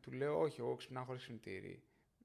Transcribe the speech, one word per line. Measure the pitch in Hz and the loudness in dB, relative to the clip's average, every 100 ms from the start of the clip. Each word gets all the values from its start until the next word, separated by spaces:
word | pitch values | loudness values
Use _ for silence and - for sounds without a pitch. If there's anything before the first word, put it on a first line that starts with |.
του | - | -6
λέω, | 127 143 156 | 0 4 6
«Όχι, | 156 - | 4 4
εγώ | 123 127 | 0 0
ξυπνάω | - 131 | -2 -4
χωρίς | 127 127 | -4 -4
ξυπνητήρι». | - 113 104 95 95 87 - _ _ _ | -6 -8 -6 -8 -8 -10 -14 _ _ _